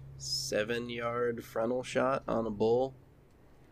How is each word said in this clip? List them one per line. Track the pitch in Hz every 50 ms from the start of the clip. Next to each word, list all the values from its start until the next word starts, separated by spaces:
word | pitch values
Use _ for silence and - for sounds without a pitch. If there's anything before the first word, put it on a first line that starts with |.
| - - - -
seven-yard | - - - - - - 107 104 107 107 120 117 120 120 120 120 117 117 120 120 120 120 117 117 -
frontal | - - 117 113 117 127 127 127
shot | - - 135 123 131 139 - -
on | - 113 113 113
a | 113
bull | 104 101 107 113 117 123 131 135 135 - - - - - - - - - - - - - - -